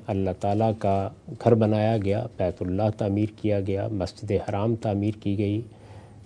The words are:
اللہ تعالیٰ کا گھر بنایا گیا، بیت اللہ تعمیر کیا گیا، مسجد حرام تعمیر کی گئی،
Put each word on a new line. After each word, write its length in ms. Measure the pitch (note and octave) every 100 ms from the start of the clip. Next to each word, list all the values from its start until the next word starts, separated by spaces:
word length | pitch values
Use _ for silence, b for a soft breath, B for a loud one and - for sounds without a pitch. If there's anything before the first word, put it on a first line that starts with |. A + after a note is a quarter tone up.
| -
اللہ 240 | G2 F#2+ F2+
تعالیٰ 320 | G2+ G#2+ A2+ G#2+
کا 300 | G2+ G2 G2 - - B2
گھر 100 | A#2
بنایا 440 | A2+ G#2+ G#2+ G#2+ A2+
گیا، 300 | G2 G#2 A#2 -
بیت 240 | F#2 -
اللہ 280 | F2 F#2 G#2+ G#2+
تعمیر 320 | G#2 G2+ G#2 -
کیا 180 | G#2+ G2+
گیا، 280 | G2 G2 A2
مسجد 400 | G#2 F2 - A2
حرام 440 | F#2+ - G2+ A#2 A2+
تعمیر 440 | A2+ G2+ G#2+ G#2+
کی 180 | G#2 G2
گئی، 240 | G2+ G#2+ A#2+ b b b b b